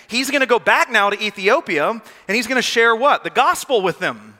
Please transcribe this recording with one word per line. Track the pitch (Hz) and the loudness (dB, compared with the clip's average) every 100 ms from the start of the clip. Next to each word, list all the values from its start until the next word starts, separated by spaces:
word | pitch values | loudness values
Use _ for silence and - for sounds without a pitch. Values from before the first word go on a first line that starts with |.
| - | -8
He's | 233 262 | -6 -2
gonna | 277 | -2
go | 254 233 | 0 2
back | - 254 330 | 2 2 2
now | 226 202 | 2 0
to | 208 | -2
Ethiopia, | 214 202 190 294 330 156 165 | -6 -2 0 0 0 -2 -2
and | 226 - - - | -4 -12 -16 -6
he's | 220 226 | -4 -2
gonna | 254 | -2
share | - 233 233 226 | 0 2 2 2
what? | 277 233 | 2 0
The | 165 | 0
gospel | 190 294 349 - 240 | 0 0 -2 -2 0
with | 185 160 | 0 -4
them. | 170 113 214 | -6 -6 -14